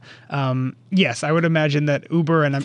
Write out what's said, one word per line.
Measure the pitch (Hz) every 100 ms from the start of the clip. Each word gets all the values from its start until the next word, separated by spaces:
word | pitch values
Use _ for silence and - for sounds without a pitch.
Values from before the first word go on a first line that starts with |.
| - - -
Um, | 143 131 131 131 - _
yes, | 190 151 123
I | 147
would | 165
imagine | 165 160 151 147 147
that | 139 -
Uber, | 170 156 165
and | 147
I'm, | 139